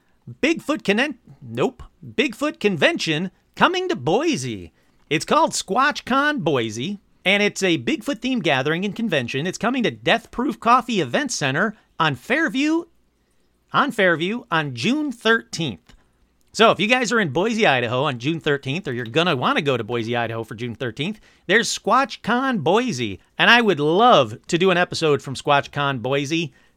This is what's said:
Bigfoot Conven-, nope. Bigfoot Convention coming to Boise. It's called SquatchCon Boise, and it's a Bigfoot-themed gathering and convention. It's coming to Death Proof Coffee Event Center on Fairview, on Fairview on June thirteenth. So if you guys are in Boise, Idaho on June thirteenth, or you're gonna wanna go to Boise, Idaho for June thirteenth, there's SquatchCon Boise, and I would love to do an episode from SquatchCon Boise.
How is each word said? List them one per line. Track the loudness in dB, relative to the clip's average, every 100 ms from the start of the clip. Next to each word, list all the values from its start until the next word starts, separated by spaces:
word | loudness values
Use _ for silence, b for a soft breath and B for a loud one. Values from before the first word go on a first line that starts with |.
| _ _ -20 -4
Bigfoot | -2 0 -2 -4
Conven-, | 0 0 -2 -6 -18 -20
nope. | -8 -4 -4 -4 -20 _
Bigfoot | -8 -2 -2 -2 -6 -2
Convention | -2 2 0 0 -2 -2 -4 -10 _ 0
coming | 2 2 -4
to | -4
Boise. | 0 0 0 -2 -4 -8 -12 _ _ _ -4
It's | -4
called | 0 2 2
SquatchCon | -2 -4 0 0 -2 -2 0 0 -2
Boise, | -2 0 -2 -4 -6 -8 _ _
and | 0 2
it's | 0 0
a | 0 0
Bigfoot-themed | 0 -4 -4 -4 -2 -2
gathering | 0 0 0 -2
and | -4
convention. | -4 -2 -2 -2 -4 -4
It's | -4
coming | -2 0
to | -2
Death | -2 0 0 -2
Proof | -6 -4 -2
Coffee | 2 2 2 -2
Event | 0 -2 -2
Center | -2 -2 0 -2 -4 b -2
on | -2
Fairview, | -2 -2 0 0 0 0 0 -4 _ _ _ _ _ _ _ _
on | 0 0
Fairview | 2 2 2 -2 -6 -2
on | -2 -2
June | -2 -2 0 -2
thirteenth. | -2 0 0 -2 -6 -6 -6 _ -20 _ _ _ _ _
So | 4 4
if | 4
you | 2
guys | 0 0
are | 0
in | 0
Boise, | 0 0 2 2
Idaho | 2 0 0
on | -2 -2
June | -4 -2
thirteenth, | -2 -2 -2 -6 -6
or |
you're | -8 -2
gonna | 0 0
wanna | 0 0 0
go | 0 -2
to |
Boise, | -2 -4 -2 -2
Idaho | -2 -6
for | -8
June | -10 -10
thirteenth, | -6 -8 -6 -6 -8 b b b
there's | 0 0 -4
SquatchCon | 0 0 0 -4 -2 -2 0 -2
Boise, | 2 2 0 -4 -6 -8 _ 2
and | 4
I | 6
would | 4 2
love | 2 4 8 6 4 -2 -4
to | 2
do | 4
an | 2
episode | 0 0 2 0
from | -2
SquatchCon | -4 2 2 2 -2 -2 -2
Boise. | -2 -2 -2 -2 -4 b b